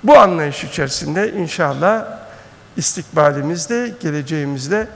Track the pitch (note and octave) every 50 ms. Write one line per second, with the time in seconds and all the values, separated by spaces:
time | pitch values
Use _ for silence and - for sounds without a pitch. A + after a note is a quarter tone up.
0 | - G#3+ D4 C#4 A3+ F#3+ F3+ E3 D3+ D3 C#3 - - C#3+ - - C#3 C3+ - -
1 | - D3 D3+ F#3 G#3 - - G3+ F3 D#3 - - E3+ C#3+ C#3 C3+ D#3 F#3+ A3 A3+
2 | G#3 - - - - - - - - - - - - - - - D3 - - -
3 | E3 - - C#3+ D3+ D3 C#3+ C#3+ C#3 D3+ E3+ E3+ E3 - A#3 A#3+ A#3+ A#3+ G3 -
4 | - E3 D3 D3 C#3 C3 D#3+ D#3 C#3+ C#3 C#3+ C3+ C3 C#3 F#3+ G#3+ A3 G#3+ -